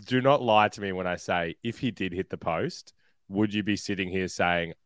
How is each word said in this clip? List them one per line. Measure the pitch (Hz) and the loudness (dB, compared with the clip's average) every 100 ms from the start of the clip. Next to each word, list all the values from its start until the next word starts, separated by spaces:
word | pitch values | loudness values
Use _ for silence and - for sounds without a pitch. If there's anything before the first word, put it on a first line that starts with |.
| 104 | -2
do | 127 | 2
not | 131 143 | 4 4
lie | 123 107 104 | 6 6 6
to | - | 2
me | 101 | -4
when | 92 90 | -2 -2
I | 87 | -4
say, | - 90 85 80 | -2 -2 -2 -4
if | 117 113 | -8 -4
he | 131 | -6
did | 101 92 | -2 -4
hit | 85 92 | -4 -6
the | 90 | -6
post, | - 82 131 - - _ _ _ _ | -4 -2 -4 -8 -18 _ _ _ _
would | 98 107 | 0 0
you | 104 | 0
be | 98 101 | -2 -2
sitting | - 98 90 | -2 -4 -2
here | 95 92 | -2 -4
saying, | - 90 87 85 82 | 0 2 2 -2 -8